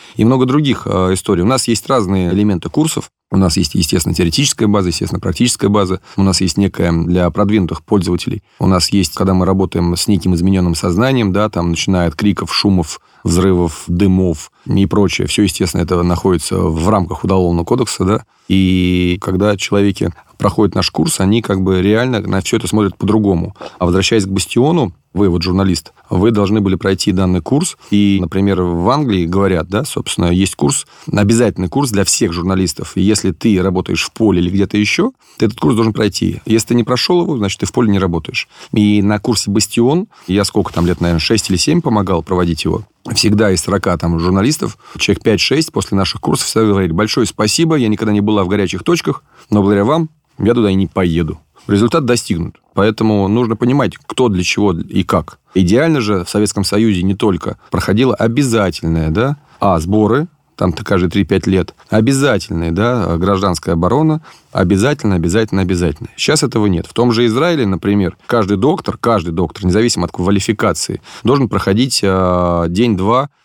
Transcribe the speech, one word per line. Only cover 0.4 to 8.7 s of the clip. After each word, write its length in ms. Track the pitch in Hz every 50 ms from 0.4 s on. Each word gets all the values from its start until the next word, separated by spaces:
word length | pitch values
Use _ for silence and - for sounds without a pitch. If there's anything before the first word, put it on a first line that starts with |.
| 127
других, 360 | 127 135 151 151 135 113 - -
э, 240 | - 98 92 92 92 95
историй. 280 | - - - 101 87
У 40 | 90
нас 200 | 113 131 127 -
есть 220 | 117 113 - - -
разные 420 | 135 123 101 90 98 95 90 85
элементы 360 | 90 101 104 104 95 82 - 85
курсов. 400 | - 151 156 160 - - - - _ _ _ -
У 40 | -
нас 200 | 95 95 85 -
есть, 200 | 95 85 - -
естественно, 360 | 76 - - 76 73 - -
теоретическая 540 | 82 87 90 85 - - 147 - - - 113
база, 220 | 104 104 101 92 87
естественно, 320 | 82 - - - - -
практическая 480 | - 92 - - 123 120 - - 101 101
база. 320 | 104 104 98 90 92 - _ - -
У 60 | - 98
нас 160 | 98 92 -
есть 160 | 95 90 -
некая 340 | 98 101 92 - - 87 87
для 380 | 82 82 82 85 87 90 87 85
продвинутых 540 | - 85 82 101 107 107 90 80 80 - _
пользователей. 580 | - 196 101 82 101 90 87 - - - - _ _ _ -
У 80 | 98
нас 260 | 92